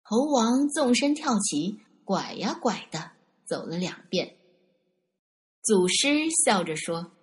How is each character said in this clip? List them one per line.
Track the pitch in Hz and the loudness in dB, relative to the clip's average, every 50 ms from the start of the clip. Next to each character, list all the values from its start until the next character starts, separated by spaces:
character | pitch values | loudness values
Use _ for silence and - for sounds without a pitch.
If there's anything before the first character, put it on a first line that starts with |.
猴 | _ - 214 226 277 302 | _ 0 2 2 2 4
王 | 294 247 220 233 247 262 294 294 | 4 4 4 4 4 2 2 0
纵 | 294 320 294 247 247 | 0 0 2 2 2
身 | - 277 285 302 | 4 4 2 0
跳 | 302 311 294 240 202 | 0 0 0 0 0
起， | 196 - - 147 156 190 214 - _ _ _ _ _ | 0 -2 -2 -2 -4 -4 -6 -8 _ _ _ _ _
拐 | - - 131 117 - - | -2 -2 -2 -2 -6 -8
呀 | - 170 226 330 | -6 -6 -6 -6
拐 | 330 - 247 - - - - | -2 -2 -2 -2 -2 -8 -10
的 | - 160 - - _ _ _ _ _ _ _ | -12 -12 -12 -12 _ _ _ _ _ _ _
走 | - 170 135 - | -8 -6 -6 -6
了 | - 160 | -6 -6
两 | 175 185 165 - - - _ | -4 -4 -6 -6 -10 -12 _
遍。 | - 180 156 - - _ _ _ _ _ _ _ _ _ _ _ _ _ _ _ _ _ _ _ _ _ _ _ _ _ - | -2 -2 -2 -4 -8 _ _ _ _ _ _ _ _ _ _ _ _ _ _ _ _ _ _ _ _ _ _ _ _ _ 0
祖 | - 220 190 180 | 2 4 4 4
师 | 180 185 - - 277 294 302 311 320 320 - - | 4 2 0 2 2 2 2 0 0 0 0 2
笑 | - 220 190 170 | 2 2 2 0
着 | 160 156 | -4 -6
说 | 156 - - 170 170 170 170 _ _ | -6 -6 -6 -6 -6 -6 -10 _ _